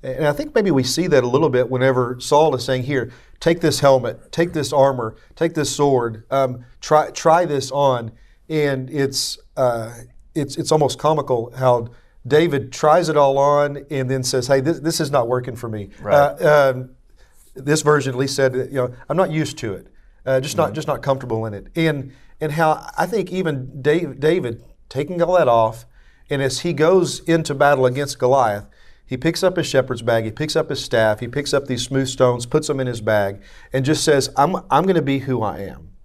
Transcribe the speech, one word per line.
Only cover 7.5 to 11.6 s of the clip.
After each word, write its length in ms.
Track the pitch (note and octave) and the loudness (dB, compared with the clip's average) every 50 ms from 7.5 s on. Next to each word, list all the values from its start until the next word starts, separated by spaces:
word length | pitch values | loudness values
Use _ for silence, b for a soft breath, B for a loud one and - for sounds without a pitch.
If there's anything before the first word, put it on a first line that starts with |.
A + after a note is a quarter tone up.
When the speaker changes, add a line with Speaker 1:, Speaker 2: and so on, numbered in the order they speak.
| D3 C3+ C3 - | -2 -4 -4 -4
Speaker 1:
on." 400 | C3 C#3+ C#3+ C#3 B2+ A#2+ A2+ A2+ b b b b b b b _ | -2 0 2 2 2 0 -4 -8 b b b b b b b _
And 400 | D#3 D#3 D3 C#3+ C#3 C3 B2+ C3 | -4 -2 0 0 -2 -4 -6 -8
it's, 480 | D#3 D3 C#3 C3+ C3+ - - - - - _ _ _ - | -4 -2 -2 -2 -2 -4 -6 -6 -8 -12 _ _ _ 0
uh, 360 | C3 B2 A#2 A#2 A2+ A2+ A#2 - - - _ - - _ _ | 0 0 0 -2 -6 -10 -12 -16 -20 -20 _ -20 -20 _ _
it's, 220 | D#3+ D3 - - - | -6 -6 -4 -6 -8
it's 140 | D#3 - | -2 0
almost 280 | D#3+ D#3 C#3+ C3 - - | 2 2 2 0 -2 0
comical 520 | - D3 D#3+ D3+ C#3+ - C3 A#2 A2+ A#2+ - | 0 0 0 0 0 -2 -2 -2 -2 -6 -6
how 300 | B2+ | 0